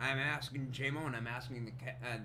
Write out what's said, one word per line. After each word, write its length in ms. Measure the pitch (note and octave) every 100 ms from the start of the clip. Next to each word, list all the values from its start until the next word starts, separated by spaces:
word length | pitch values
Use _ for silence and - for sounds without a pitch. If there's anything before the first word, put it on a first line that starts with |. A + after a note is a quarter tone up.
I'm 160 | C3 C3+
asking 540 | C#3+ D3 - C#3 C3
J-MO, 340 | B2 C3+ D3+ D3+
and 100 | A#2
I'm 120 | A#2
asking 380 | B2 C3 B2 A2
the 60 |
ca-, 220 | - B2 -
uh, 140 | A#2+ A2+